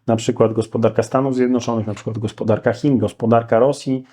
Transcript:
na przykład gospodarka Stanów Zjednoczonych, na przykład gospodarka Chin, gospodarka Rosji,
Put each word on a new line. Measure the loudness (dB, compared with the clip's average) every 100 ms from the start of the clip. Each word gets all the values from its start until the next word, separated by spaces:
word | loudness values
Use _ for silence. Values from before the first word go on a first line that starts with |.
| -2
na | -2
przykład | 0 2 2
gospodarka | 2 -4 0 0 0
Stanów | 0 0 0
Zjednoczonych, | 0 0 0 -2 -4 -4
na |
przykład | -8 -8 -6
gospodarka | -6 -6 -2 0 0
Chin, | 0 0 2
gospodarka | 0 -2 2 2 4 2
Rosji, | 2 0 -4 -6 -6